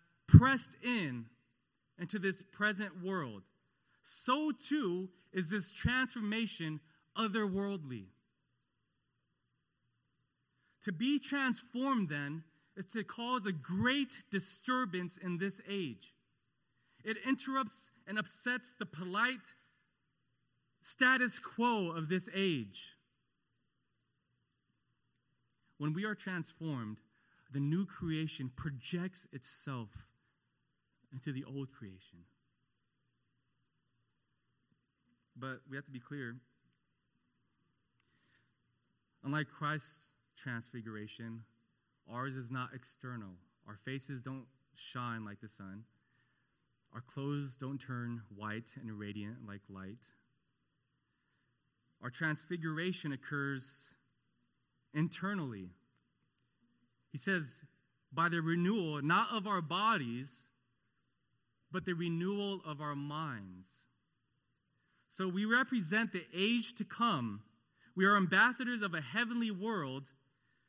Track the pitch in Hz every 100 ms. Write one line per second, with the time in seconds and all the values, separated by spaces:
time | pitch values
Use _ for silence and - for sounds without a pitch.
0 | _ _ - - 262 254 - - 247 233
1 | 151 120 113 _ _ _ _ _ _ -
2 | 175 208 190 190 - - 208 196 208 170
3 | 180 190 127 101 - _ _ _ _ _
4 | - - - 277 311 - - 294 196 180
5 | 185 - _ 180 160 208 - - - 254
6 | 254 240 208 226 220 - 160 156 - _
7 | _ - 220 220 202 196 202 196 139 117
8 | 92 _ _ _ _ _ _ _ _ _
9 | _ _ _ _ _ _ _ _ _ _
10 | _ _ _ _ _ _ _ _ 214 165
11 | 254 294 - 285 262 - - 247 269 240
12 | 165 147 143 160 - _ _ 196 185 226
13 | - - 240 254 196 156 127 190 240 285
14 | 269 - - 190 - - - 254 226 180
15 | 180 - 180 170 196 190 - 202 151 101
16 | - _ _ _ _ _ _ _ _ _
17 | 214 220 247 269 262 262 220 - - -
18 | - 214 - - 247 247 - - 214 151
19 | 185 196 247 247 - - _ _ _ _
20 | _ _ _ _ _ _ _ _ - -
21 | 254 254 247 - - - 240 220 170 165
22 | 151 185 - 190 190 143 98 - - -
23 | _ _ _ _ _ _ _ _ _ _
24 | _ _ _ _ _ _ _ _ _ _
25 | _ _ _ _ _ _ _ - 151 160
26 | 214 202 196 180 156 - 160 131 107 107
27 | _ _ _ _ - 135 143 175 202 -
28 | 165 156 156 - 127 - 160 131 - 175
29 | 185 - - 135 - - 143 127 107 -
30 | - _ _ _ _ _ _ _ _ _
31 | _ 131 151 131 - 139 131 - 101 95
32 | - 87 85 _ _ _ _ _ _ _
33 | _ _ _ _ _ _ _ _ _ _
34 | _ _ _ _ _ _ _ _ _ _
35 | _ _ _ 123 135 127 143 139 139 127
36 | - 143 120 123 _ _ _ _ _ _
37 | _ _ _ _ _ _ _ _ _ _
38 | _ _ _ _ _ _ _ _ _ _
39 | _ _ 135 151 147 - 151 151 - -
40 | - _ _ - 135 117 117 123 110 107
41 | 107 - 117 113 110 _ _ _ _ _
42 | - 120 135 131 117 131 123 127 - -
43 | 127 120 98 90 _ _ - 104 127 135
44 | 131 131 131 131 127 _ _ - - 127
45 | 123 113 107 101 110 - 95 101 117 _
46 | _ _ _ _ _ _ _ _ _ 117
47 | 123 139 143 143 139 120 131 139 - 123
48 | 120 117 98 101 107 110 113 135 113 104
49 | 104 104 104 123 110 101 - 95 95 120
50 | - _ _ _ _ _ _ _ _ _
51 | _ _ _ _ _ _ _ _ _ -
52 | 123 120 160 151 - 175 160 156 185 180
53 | 151 131 - 147 139 135 127 - - -
54 | _ _ _ _ _ _ _ _ _ 151
55 | 165 - 185 202 135 101 92 92 _ _
56 | _ _ _ _ _ _ _ _ _ _
57 | _ 151 196 180 135 - - _ _ _
58 | - 135 170 170 160 170 175 220 160 147
59 | 147 185 220 226 202 190 151 180 220 208
60 | 120 120 139 - - _ _ _ _ _
61 | _ _ _ _ _ _ - 185 190 170
62 | 170 165 180 202 202 190 156 147 151 143
63 | 143 147 156 113 95 90 92 - _ _
64 | _ _ _ _ _ _ _ _ _ _
65 | - - 190 185 214 247 262 247 156 214
66 | 226 180 156 175 208 240 208 - - -
67 | 233 151 117 104 - _ _ _ _ 185
68 | 196 202 175 190 233 240 247 240 202 165
69 | 123 202 233 240 226 185 220 208 135 135
70 | 139 - _ _ _ _